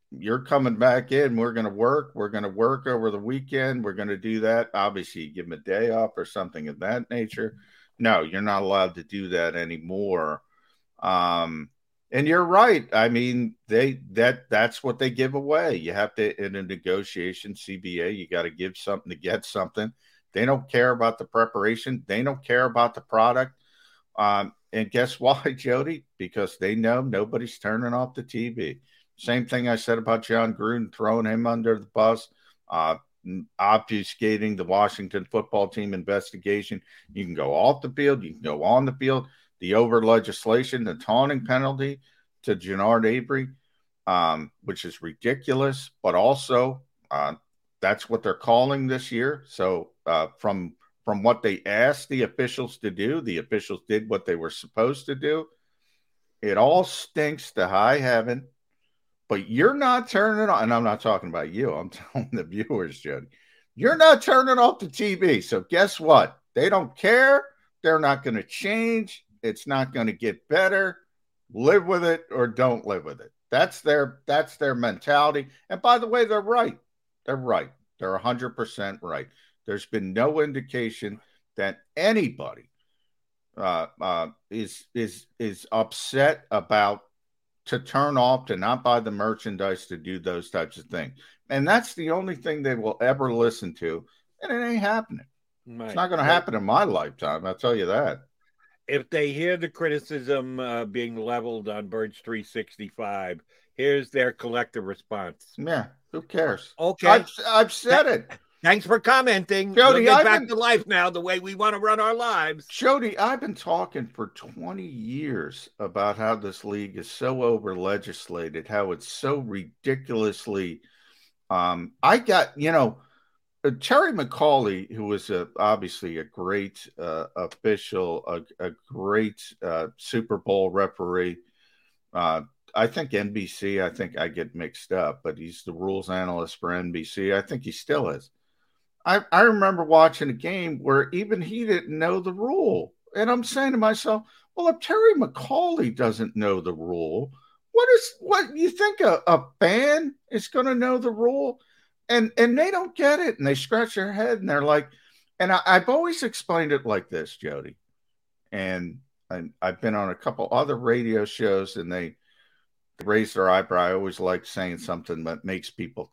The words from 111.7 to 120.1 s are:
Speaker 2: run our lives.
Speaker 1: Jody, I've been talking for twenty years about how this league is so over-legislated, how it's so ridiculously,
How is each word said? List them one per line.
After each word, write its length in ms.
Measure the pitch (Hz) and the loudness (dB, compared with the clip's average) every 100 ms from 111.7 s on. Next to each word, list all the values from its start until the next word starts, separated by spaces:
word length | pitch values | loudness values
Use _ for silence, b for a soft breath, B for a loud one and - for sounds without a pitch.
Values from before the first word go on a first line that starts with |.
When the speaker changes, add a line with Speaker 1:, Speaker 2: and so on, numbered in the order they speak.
| 208 | 0
Speaker 2:
run 220 | 214 214 | 0 2
our 140 | 214 | 2
lives. 520 | 233 240 190 156 160 - | 0 0 0 -2 -4 -10
Speaker 1:
Jody, 500 | - 254 277 226 190 | 0 2 2 0 0
I've 220 | 220 262 | 0 -2
been 140 | - | -6
talking 520 | - 185 170 180 143 127 | -8 -2 -2 -2 -8 -10
for 220 | - 107 | -10 -12
twenty 580 | - - - 170 190 180 | -12 -20 -14 -12 -10 -12
years 840 | 123 110 131 151 110 73 - - - | -12 -10 -8 -6 -6 -6 -12 -18 -10
about 380 | 101 95 101 101 | -6 -2 -2 0
how 180 | 110 | -2
this 300 | 110 101 - | -2 -6 -12
league 320 | 104 104 101 95 | -8 -8 -8 -12
is 140 | - | -14
so 320 | - 127 131 | -6 -4 0
over-legislated, 1200 | 120 113 104 90 92 101 127 - - 87 80 80 78 | 0 0 -2 -4 -2 -4 -6 -16 -12 -10 -8 -10 -4
how 260 | 104 98 | -2 -2
it's 140 | 85 - | -4 -10
so 340 | - 139 143 | -8 -4 -4
ridiculously, 1400 | 120 98 92 _ 135 135 131 | -6 -10 -12 _ -4 -4 -2